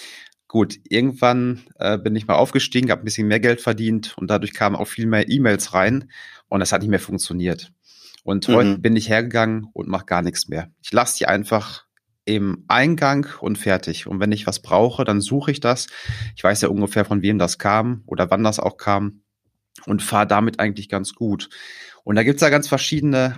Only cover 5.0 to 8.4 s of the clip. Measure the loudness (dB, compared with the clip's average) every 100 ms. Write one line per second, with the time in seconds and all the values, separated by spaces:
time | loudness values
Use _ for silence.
5 | 0 2 2 2 4 2 0 0 2 0
6 | -4 -16 -20 -20 -4 -2 0 0 0 0
7 | 0 -6 -4 -4 -4 -4 -8 _ _ _
8 | -20 -12 -4 -2